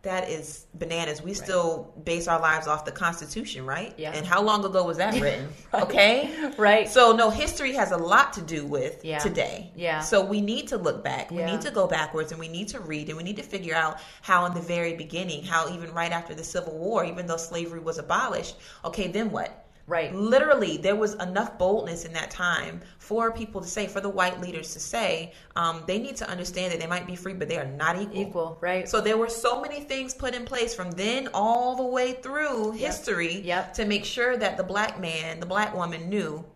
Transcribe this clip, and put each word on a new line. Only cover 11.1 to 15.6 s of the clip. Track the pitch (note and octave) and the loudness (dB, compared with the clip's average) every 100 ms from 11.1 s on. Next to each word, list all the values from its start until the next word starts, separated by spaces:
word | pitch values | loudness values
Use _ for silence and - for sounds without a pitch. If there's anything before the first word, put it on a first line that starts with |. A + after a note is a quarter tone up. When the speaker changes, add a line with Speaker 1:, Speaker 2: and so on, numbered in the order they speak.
| C3 - | -4 -4
Speaker 1:
We | E3+ | -4
Speaker 2:
Yeah. | E3 | -2
Speaker 1:
need | G#3+ | -2
to | C#4+ | -2
go | G#3+ F#3 | 2 2
backwards, | E3 D#3 D#3 D#3 | 2 0 -2 -4
and | D#3+ | -6
we | E3 | -8
need | E3+ G#3 | -8 -8
to | C4 | -8
read, | E3+ D3+ D3+ | -6 -6 -6
and | D#3 | -8
we | |
need | F3 G#3 | -6 -8
to | |
figure | - G3 E3+ | -8 -8 -2
out | D#3+ D#3+ D#3 - - | 0 0 -2 -14 -16
how | - F#3 | 4 4
in | F3+ | 4
the | F3 | -2
very | E3+ F3 E3+ | -2 -2 0
beginning, | E3 D#3 E3 F#3 D3 | -4 -6 -6 -4 -6
how | E3 E3 | 0 0